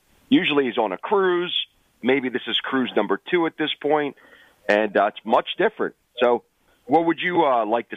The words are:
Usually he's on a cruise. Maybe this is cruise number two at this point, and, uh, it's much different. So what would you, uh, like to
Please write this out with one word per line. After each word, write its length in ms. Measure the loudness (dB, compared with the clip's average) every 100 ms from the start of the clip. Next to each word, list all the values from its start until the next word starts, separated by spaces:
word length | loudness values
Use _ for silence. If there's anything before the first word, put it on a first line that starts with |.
| _ _ 0
Usually 380 | 0 2 0 0
he's 100 | 0
on 160 | -2
a 60 | -4
cruise. 580 | -2 0 2 0 -2 -6 -8 _ _ _
Maybe 260 | 0 0 0
this 140 | -6 -4
is 140 | -4
cruise 320 | -2 -2 0
number 240 | 0 0 -2 -2
two 160 | -2 -2
at 100 | -2
this 160 | -6 -4
point, 360 | -2 0 -2 -8 -18 -20 -20 _ 0
and, 260 | 2 2 2
uh, 80 | 0
it's 180 | -2
much 240 | 0 0 0 -2
different. 380 | -2 -2 -6 -8 _ -2
So 240 | 2 0 -2 _ _ _
what 220 | 0 0 2
would 140 | -2
you, 240 | -2 0 2
uh, 180 | 2
like 240 | 0 -2
to 80 | -4